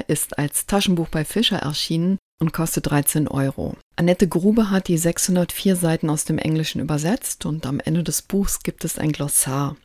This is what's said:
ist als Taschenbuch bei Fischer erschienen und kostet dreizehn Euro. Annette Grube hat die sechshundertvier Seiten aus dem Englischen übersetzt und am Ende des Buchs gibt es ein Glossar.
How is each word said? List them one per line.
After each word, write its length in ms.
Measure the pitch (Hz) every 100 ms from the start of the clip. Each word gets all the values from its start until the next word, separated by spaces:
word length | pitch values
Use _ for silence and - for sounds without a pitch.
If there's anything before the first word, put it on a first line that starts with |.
| -
ist 300 | 151 - -
als 260 | 147 -
Taschenbuch 440 | - 202 196 175 160
bei 180 | 160 151
Fischer 320 | 202 233 185
erschienen 580 | 147 151 - 165 175 190 - _
und 140 | 160
kostet 320 | - 165 - -
dreizehn 420 | 147 143 156 147
Euro. 480 | 139 135 - - - _ -
Annette 300 | 170 180 180
Grube 440 | 170 196 226 208
hat 180 | 190 185
die 80 | 160
sechshundertvier 800 | 165 - - 180 175 - 190 180
Seiten 320 | 170 160 156
aus 160 | 151
dem 140 | - -
Englischen 420 | 156 156 156 -
übersetzt 640 | 156 151 160 247 - -
und 220 | 170 156 131
am 120 | 143
Ende 260 | - 165
des 180 | 156 -
Buchs 400 | - 196 190 -
gibt 240 | - - 165
es 120 | -
ein 140 | 156
Glossar. 640 | 147 147 - 135 135 143 147